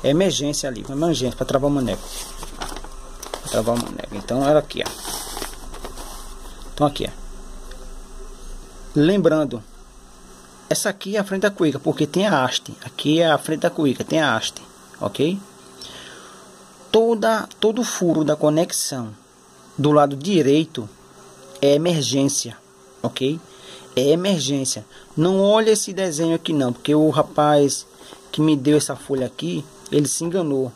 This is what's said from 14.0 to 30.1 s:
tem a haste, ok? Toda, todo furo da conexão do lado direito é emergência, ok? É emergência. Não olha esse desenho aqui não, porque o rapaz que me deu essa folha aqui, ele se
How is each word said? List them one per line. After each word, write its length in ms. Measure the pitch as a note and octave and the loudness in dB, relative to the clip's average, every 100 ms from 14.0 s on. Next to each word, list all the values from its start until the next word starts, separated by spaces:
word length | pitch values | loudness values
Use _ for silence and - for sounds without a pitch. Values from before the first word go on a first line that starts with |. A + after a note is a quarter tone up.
| G#2 | 0
tem 160 | D#3 | 0
a 160 | D3+ A2+ | 2 0
haste, 240 | - - - - - - | -2 -10 -20 -20 -20 -8
ok? 360 | G2+ - C#3+ G3 G3 - - - - - - - - - - - - - - | -6 0 0 0 -8 -20 -20 -20 -18 -18 -18 -20 -20 -20 -20 -20 -20 -20 0
Toda, 560 | G#3+ A3+ A#3 A3+ A3 - - | 2 4 2 2 0 -2 -2
todo 240 | G#3+ A3+ | 0 0
furo 400 | A3+ - F3+ D#3 | -4 0 2 2
da 140 | D3+ D3+ | 2 2
conexão 720 | D3+ D3+ F3+ - - C3+ A2+ G#2 _ _ - - - - | 4 2 0 -2 -6 -6 -10 -12 _ _ -20 -20 -20 0
do 140 | C#3 | 4
lado 240 | D3 C#3+ C#3 | 6 6 2
direito 720 | D3+ G3 C3+ C#3+ D#3+ - G#2+ - - - - - - - | 0 2 4 4 2 -6 -12 -14 -20 -20 -20 -20 -20 0
é 120 | C#3 | 4
emergência, 840 | C#3+ E3 E3 B2+ C3+ C#3 - A#2+ - - - - - | 4 4 0 0 2 2 0 -6 -10 -20 -20 -20 -8
ok? 340 | A#2 - C3 D#3+ - - - - - - | -8 -2 -2 -2 -8 -20 -20 -20 -6 0
É 140 | C#3 | 4
emergência. 720 | E3 F#3 F#3 C3 C#3 C3 - G#2+ - - - | 4 4 0 0 -2 -2 -6 -10 -20 -10 0
Não 240 | E3 F#3+ | 2 4
olha 300 | G3 G#3+ A3 | 6 6 6
esse 200 | G#3+ - | 2 0
desenho 420 | F#3 F#3+ D3 E3 | -4 -4 0 0
aqui 200 | E3 E3 | 0 0
não, 180 | D#3 C3 | 0 2
porque 240 | A#2+ - D3+ | -2 2 4
o 140 | D#3 | 4
rapaz 760 | D3 - - D3+ D3 C#3+ - - - - - - | 4 0 2 4 6 4 2 -10 -20 -20 -20 -12
que 80 | - | 0
me 160 | D3+ D3+ | 2 2
deu 220 | C3 D3+ | 4 4
essa 180 | - C3+ | 2 -8
folha 300 | - C#3 B2 | -4 -2 -2
aqui, 400 | - D#3+ F3 C#3+ - - | -4 -6 -6 -8 -16 -2
ele 160 | C#3+ | 0
se 160 | C#3+ | 2